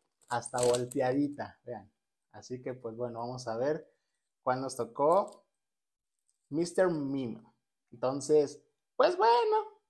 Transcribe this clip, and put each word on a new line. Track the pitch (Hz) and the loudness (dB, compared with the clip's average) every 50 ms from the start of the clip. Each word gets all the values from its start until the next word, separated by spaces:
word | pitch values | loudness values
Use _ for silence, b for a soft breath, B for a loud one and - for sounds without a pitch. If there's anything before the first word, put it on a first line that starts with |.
| _ _ _ _ _ - | _ _ _ _ _ -6
hasta | - 120 117 - - 123 | -6 -4 -4 -4 -2 2
volteadita, | 123 123 120 123 123 123 - 143 127 127 127 143 147 143 143 - 107 104 - _ _ | 4 4 4 2 0 -2 -2 0 0 0 2 0 0 -2 -4 -8 -12 -12 -14 _ _
vean. | 123 120 107 95 95 _ _ _ _ _ _ _ _ | -14 -14 -14 -14 _ _ _ _ _ _ _ _ _
Así | - 104 101 - 127 127 | -20 -20 -14 -12 -12 -10
que, | 127 135 127 | -8 -10 -10
pues, | 123 - 113 110 | -8 -10 -10 -8
bueno, | 113 123 120 117 117 | -6 -8 -8 -6 -8
vamos | 120 123 127 127 127 | -8 -8 -8 -8 -8
a | 117 113 | -6 -4
ver | 113 127 143 156 160 - _ _ _ _ _ _ _ _ _ _ _ - | -2 -2 -2 -2 -4 -6 _ _ _ _ _ _ _ _ _ _ _ -4
cuál | 131 127 131 | -2 -2 -2
nos | 135 131 - | -4 -6 -6
tocó. | - 117 110 - - 139 151 170 196 208 - - - _ _ _ _ _ _ _ _ _ _ _ _ _ _ _ _ _ _ _ _ _ - 139 | -6 -8 -6 -2 0 2 4 4 4 2 -2 -6 -20 _ _ _ _ _ _ _ _ _ _ _ _ _ _ _ _ _ _ _ _ _ -8 -4
mister | 151 170 170 - - 185 | -4 -4 -2 0 2 2
Mime. | 185 170 156 143 135 139 139 131 117 110 - - _ _ _ _ _ _ _ _ _ | 2 2 -2 -4 -4 -4 -4 -6 -6 -8 -10 -16 _ _ _ _ _ _ _ _ _
Entonces, | - 120 - 127 135 143 139 - 151 151 147 135 - - _ _ _ _ _ _ _ | -10 -4 -4 -2 -2 -2 0 4 4 4 4 2 -2 -10 _ _ _ _ _ _ _
pues | - 262 339 359 | 4 4 4 4
bueno, | 359 415 466 466 480 466 427 427 427 415 427 - _ _ _ | 4 6 6 6 6 4 2 2 0 0 -4 -10 _ _ _